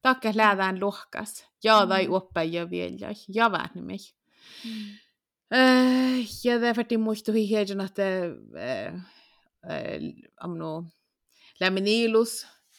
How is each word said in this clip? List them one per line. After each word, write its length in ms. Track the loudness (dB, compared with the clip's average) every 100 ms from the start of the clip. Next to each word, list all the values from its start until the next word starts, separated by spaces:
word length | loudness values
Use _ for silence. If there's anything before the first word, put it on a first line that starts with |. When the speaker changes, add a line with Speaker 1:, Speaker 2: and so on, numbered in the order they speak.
Speaker 1:
Takke 300 | 2 2 0
läädään 460 | 4 4 4 0 0
luohkas. 680 | -4 -4 -12 -12 -12 -16 _ _
Ja 220 | 6 6 6
tai 200 | 2 2
Speaker 2:
Mm. 60 |
Speaker 1:
oppaja 560 | -2 -2 -4 -2 -4 -6
vielä, 440 | -6 -8 -8 -12 -12 -6
ja 240 | 0 0
vähnemmin. 460 | 0 -6 -12 -12 -14 -16 _ _ _ -20 -18
Speaker 2:
Mm. 300 | -14 -12 -14 -16 _ _ _ _ _
Speaker 1:
Äh, 760 | 4 6 6 6 4 2 0 -4 -4
ja 140 | 0 2
det 80 | 0
är 60 |
för 60 | 0
att 60 | 0
det 100 | 0
måste 340 | 0 -2 0
ha 60 | 0
hedjan 420 | 2 0 0 -4
att 140 | -6 -4
det, 280 | -2 -2 -4 -8 -18
äh, 400 | -12 -8 -6 -8 -12 -16 _ _ _ _ _ -12
äh, 340 | -10 -8 -8 -10 -12 -20 _
om 140 | -12 -10
nå 260 | -8 -8 -12 _ _ _ _ _ -20 _
läminilus, 880 | 0 0 2 2 4 4 2 -4 -14 _ _